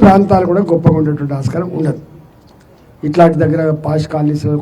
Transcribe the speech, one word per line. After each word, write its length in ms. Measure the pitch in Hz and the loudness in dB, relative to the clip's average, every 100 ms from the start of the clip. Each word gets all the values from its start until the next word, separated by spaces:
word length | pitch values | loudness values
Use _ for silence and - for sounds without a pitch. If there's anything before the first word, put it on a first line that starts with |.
ప్రాంతాలు 440 | 202 196 196 190 180 | 6 4 4 2 2
కూడా 120 | 175 175 | 0 0
గొప్పగా 240 | 165 160 156 | 0 2 2
ఉండేటువంటి 360 | 151 147 143 139 | 0 -2 -4 -6
ఆస్కారం 280 | 139 165 180 156 | -4 -6 -6 -4
ఉండదు. 220 | 156 - - - - _ _ _ _ _ _ _ | -4 -6 -12 -20 -20 _ _ _ _ _ _ _
ఇట్లాంటి 340 | 151 156 170 151 | -4 2 2 2
దగ్గర 240 | 156 165 160 151 151 | 0 0 -2 -2 -4
పాష్ 200 | 156 156 | -4 -4
కాలనీస్ 340 | 156 151 147 151 147 | -2 -2 -2 -2 -2